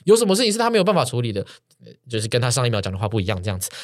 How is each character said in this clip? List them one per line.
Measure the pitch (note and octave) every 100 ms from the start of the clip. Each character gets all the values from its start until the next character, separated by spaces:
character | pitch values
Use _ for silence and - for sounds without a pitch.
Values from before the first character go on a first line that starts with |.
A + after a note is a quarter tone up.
有 | F3+ A3+
什 | A3
么 | F#3+
事 |
情 | A#3
是 | A3
他 | A#3
没 | A3+
有 |
办 | F#3
法 | F3+ B2
处 | A#2+
理 | A#2+
的， | G2+ - - _ _ A2+
呃， | - B2+
就 | A#2
是 | A2
跟 | A#2+
他 | B2
上 | B2 B2
一 |
秒 | G#2+
讲 | F#2+
的 | F#2+
话 | G#2+
不 | A2
一 | F#2+
样 | F2+
这 | G2+
样 | F2+
子。 | - -